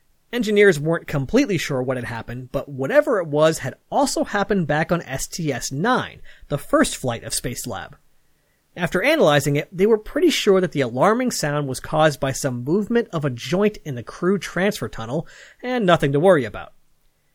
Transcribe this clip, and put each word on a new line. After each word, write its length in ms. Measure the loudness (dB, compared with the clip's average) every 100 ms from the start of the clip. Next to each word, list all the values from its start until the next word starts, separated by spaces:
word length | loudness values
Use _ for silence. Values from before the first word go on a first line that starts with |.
| _ _ -8
Engineers 460 | -4 2 6 6 6
weren't 260 | 0 -2 -2
completely 540 | -4 2 2 2 0
sure 240 | -2 -4
what 120 | -2 -4
had 100 | -4
happened, 460 | -8 -8 -12 -6
but 160 | -8 -6
whatever 520 | -6 2 4 4 0
it 80 | 0
was 320 | 4 4 2
had 160 | -6 -12 -4
also 320 | 0 0 0
happened 420 | -2 -2 0 0 0
back 260 | 0 0
on 120 | -2
S 240 | -2 -8 -8
T 260 | -6 -4
S 180 | -4 -6
nine, 520 | -4 0 0 -2 -10 -20 -18 -8
the 100 | -6
first 400 | 0 2 2 -2
flight 260 | -6 -6
of 100 | -6
Spacelab. 600 | -6 -6 -8 -8 -10 -10 -18 _ _ _ _ _ _ _ -6
After 280 | -4 -2
analyzing 520 | 0 4 6 4 2 -2
it, 140 | -4
they 140 | 0 2
were 120 | 2
pretty 340 | 0 2 2
sure 280 | 2 4 4
that 120 | 2
the 100 | -2
alarming 500 | -2 2 2 2 0
sound 360 | -2 -2 -2 -4
was 120 | -6
caused 400 | -4 2 2 2
by 120 | -4
some 320 | -2 -4 -4
movement 460 | -2 -2 0 -2 0
of 120 | -4 -4
a 40 |
joint 480 | -6 -4 0 0 -2 -10
in 80 |
the 100 | -10
crew 360 | -10 -4 -2 -2
transfer 500 | -2 -2 -2 -2 -8
tunnel, 380 | -8 -6 -6 -8 -16 -20 _
and 240 | -6 0 4
nothing 260 | 4 2
to 60 | 2
worry 260 | 4 4 2
about. 280 | -8 -16 _ _ _ _ _ _